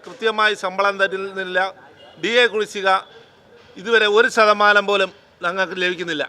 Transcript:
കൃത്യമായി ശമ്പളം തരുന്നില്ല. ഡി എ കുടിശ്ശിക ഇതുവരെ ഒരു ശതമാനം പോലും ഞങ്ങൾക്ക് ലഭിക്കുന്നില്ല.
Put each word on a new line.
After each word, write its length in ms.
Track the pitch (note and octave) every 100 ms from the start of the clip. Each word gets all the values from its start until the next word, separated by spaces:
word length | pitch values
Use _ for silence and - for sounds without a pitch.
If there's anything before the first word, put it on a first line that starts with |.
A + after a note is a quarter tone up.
| -
കൃത്യമായി 500 | F3 A3 A3 G#3+ G#3
ശമ്പളം 320 | F#3+ F#3+ G3+ G3
തരുന്നില്ല. 580 | F#3+ F#3+ G3 F#3+ F#3 F3+ F#3+ - - - - -
ഡി 80 | F3 A#3+
എ 20 | A#3+
കുടിശ്ശിക 380 | G#3 G3+ G#3 F#3+ F#3+ - - - _ _ - - -
ഇതുവരെ 260 | G3 A3 G#3 G#3
ഒരു 120 | A#3+ -
ശതമാനം 500 | G#3+ G#3 G#3 G3+ G3+
പോലും 200 | G3+ F#3+ - _ _ F3+
ഞങ്ങൾക്ക് 320 | F#3+ F#3 F#3
ലഭിക്കുന്നില്ല. 400 | F3+ F3+ F3 D3+